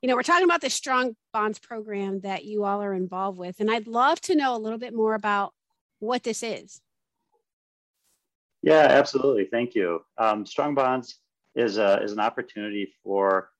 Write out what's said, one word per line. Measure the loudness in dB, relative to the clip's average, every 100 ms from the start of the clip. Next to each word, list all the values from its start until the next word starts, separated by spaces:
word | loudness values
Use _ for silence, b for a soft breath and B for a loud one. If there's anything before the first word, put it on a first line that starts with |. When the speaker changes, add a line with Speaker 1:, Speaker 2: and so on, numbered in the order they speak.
Speaker 1:
you | 2
know, | 0
we're |
talking | 4 4 4
about | 2
the | 0
Strong | -4 -2 0 0 -4 _
Bonds | -4 -2 -4
program | _ -12 -8 -6 -4 -6
that | -6 -8 -6
you | -4
all | -2 -2
are | -4
involved | -4 -4 -4 -6 -6
with, | -12 -4
and | -2
I'd | -2 -2
love | 2 2 2
to | 0 0
know | 0 -2
a |
little | -6 -8
bit | -8
more | 0 0
about | 0 0 0 -2 _ _ _ _ _
what | -4 -4
this | -4 -6
is. | -6 -8 -12 -20 _ _ _ _ _ _ _ _ _ _ _ _ _ _ _ _ _ _
Speaker 2:
Yeah, | 4 6 8
absolutely. | 6 6 2 2 2 0
Thank | -2 -2 0
you. | 0 -2 _ -2
Um, | 0 0 -4
Strong | -4 -2 0
Bonds | 0 -2 -6 -20 _ _ _
is | -2 -2 2
a, | 2 2
is | 0
an | -2
opportunity | -2 -2 -10 -10 -8 -8 -8 _
for | -4 0 2 2 -2